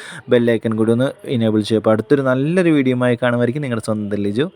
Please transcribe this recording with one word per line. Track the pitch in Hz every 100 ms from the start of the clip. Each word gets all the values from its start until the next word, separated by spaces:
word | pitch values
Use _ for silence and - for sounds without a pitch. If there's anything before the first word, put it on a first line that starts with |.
| - - -
ബെൽ | 120 117 113
ഐക്കൺ | 113 110
കൂടി | 110 117
ഒന്ന് | 135 - - 131
എനേബിൾ | 113 107 104
ചെയ്യുക. | 110
അപ്പോൾ | 110 110
അടുത്തൊരു | 110 139 131
നല്ലൊരു | 131 143 180 170 147
വീഡിയോയുമായി | 131 123 123 120 123
കാണുമായിരിക്കും. | 120 120 143 139
നിങ്ങളുടെ | 113 -
സ്വന്തം | 107 104 101 101
ലിജു | 107 170